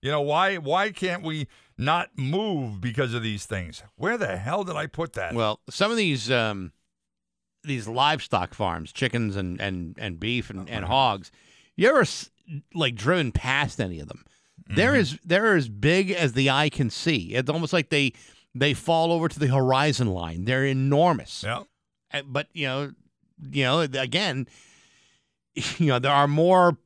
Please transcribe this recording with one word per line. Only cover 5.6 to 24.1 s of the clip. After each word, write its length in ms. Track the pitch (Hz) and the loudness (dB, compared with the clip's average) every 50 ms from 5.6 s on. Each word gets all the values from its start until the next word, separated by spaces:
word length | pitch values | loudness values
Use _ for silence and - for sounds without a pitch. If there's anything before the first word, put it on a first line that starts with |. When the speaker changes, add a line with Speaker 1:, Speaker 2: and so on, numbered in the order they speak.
| _ - | _ -16
Speaker 2:
some 200 | - - 190 208 | -2 0 0 0
of 60 | 233 | 2
these, 340 | 233 214 175 147 131 104 113 | 2 2 0 0 -2 0 0
um, 420 | 131 123 113 110 104 98 92 87 _ _ _ _ _ _ _ _ _ _ _ _ _ _ _ _ _ _ _ | 0 2 2 0 -2 -4 -8 -10 _ _ _ _ _ _ _ _ _ _ _ _ _ _ _ _ _ _ _
these 240 | 151 139 123 107 104 | -6 -6 -6 -6 -6
livestock 680 | 113 123 135 147 156 143 - - - 104 90 - - | 0 2 2 2 2 0 -4 -2 -2 -2 -2 -2 -4
farms, 380 | - 110 92 82 82 80 - - | -4 -4 -2 -2 -4 -8 -10 -6
chickens 420 | - - 127 - 120 117 107 95 | -2 -2 0 0 0 -2 -2 -2
and, 260 | 98 95 90 90 - | -4 -4 -6 -6 -6
and, 360 | - 101 95 90 87 82 - - | -6 -6 -6 -6 -8 -8 -10 -10
and 220 | 107 104 87 80 | -8 -8 -8 -6
beef 300 | 87 110 120 123 - - | -4 -4 -2 -2 -4 -6
and, 200 | 107 95 95 - | -10 -12 -10 -8
and 140 | 120 110 98 | -8 -8 -4
Speaker 1:
Oh, 40 | 85 | 0
Speaker 2:
hogs, 440 | 117 135 135 127 104 101 98 - _ _ _ _ _ _ _ _ _ | 2 2 2 2 2 -2 -6 -14 _ _ _ _ _ _ _ _ _
you 140 | - 180 240 | 2 2 4
ever 140 | 294 294 220 | 4 4 2
s-, 280 | - - - - - _ _ _ _ 165 143 - _ _ | 2 -2 -8 -12 -14 _ _ _ _ -14 -14 -14 _ _
like, 200 | 170 160 135 120 | -2 -2 -2 -2
driven 380 | 107 98 127 180 185 156 123 - | -2 0 0 2 2 2 0 -2
past 480 | - - 123 131 139 147 - - - | -2 -2 0 0 0 0 -2 -2 -4
any 180 | 117 92 87 82 | -4 -4 -4 -6
of 80 | - | -6
them? 180 | - - - - _ _ _ _ _ _ - - - | -6 -6 -8 -18 _ _ _ _ _ _ -20 -14 -6
They're 240 | 101 107 190 247 285 | 0 2 2 4 4
Speaker 1:
Mm-hmm. 80 | 269 | 4
Speaker 2:
as, 180 | 202 131 143 - _ | 2 2 -2 -10 _
they're 320 | 180 170 190 214 226 208 | 0 2 2 4 4 4
as 120 | 170 139 117 | 4 2 0
big 440 | 104 101 107 147 170 190 196 185 196 | -6 -2 2 2 4 4 2 2 0
as 220 | 180 170 139 110 | 0 0 0 2
the 140 | 127 135 139 | 2 2 2
eye 180 | 131 135 151 156 | 4 4 2 2
can 220 | - - 143 113 | 2 0 -2 -2
see. 440 | - - - 165 160 120 87 85 101 | -2 -2 -2 0 0 0 -2 -2 -2
It's 160 | 120 131 123 | -4 -2 0
almost 220 | 151 160 170 151 - | -2 -2 -2 0 0
like 160 | 175 147 _ | 0 0 _
they, 240 | - 147 143 131 - - - - - _ _ _ _ | 2 2 2 2 0 -6 -20 -20 -20 _ _ _ _
they 180 | 127 131 147 135 | 0 2 2 2
fall 380 | - - - 165 165 160 165 | 0 0 2 2 4 4 4
over 160 | 170 170 160 165 | 2 2 2 0
to 100 | - - | 0 0
the 80 | 151 135 | 0 2
horizon 580 | 127 139 131 127 131 131 143 151 143 104 127 110 92 | 4 4 4 4 4 4 4 2 2 2 0 0 0
line. 320 | 90 85 82 82 85 92 | -2 -4 -6 -6 -4 -2
They're 200 | 113 127 131 135 | 0 0 0 2
enormous. 760 | 139 135 131 135 139 143 143 165 180 165 117 - - - - - | 0 0 2 2 2 4 4 4 4 2 0 -2 -8 -12 -10 -6
Speaker 1:
Yeah. 200 | 104 113 127 - _ _ _ _ _ _ _ _ _ - | -6 -6 -6 -8 _ _ _ _ _ _ _ _ _ -8
Speaker 2:
Uh, 80 | 147 139 | -8 -8
but, 220 | 139 127 135 147 _ _ | -4 -6 -6 -6 _ _
you 140 | 175 147 135 | -6 -4 -4
know, 240 | 131 135 143 139 135 _ _ _ _ _ _ _ _ _ 160 135 | -2 -4 -4 -6 -10 _ _ _ _ _ _ _ _ _ -16 -6
you 140 | 139 139 131 | 0 0 2
know, 160 | 127 131 160 | 4 4 4
again, 680 | 170 143 131 135 131 127 | 2 0 0 -2 -4 -2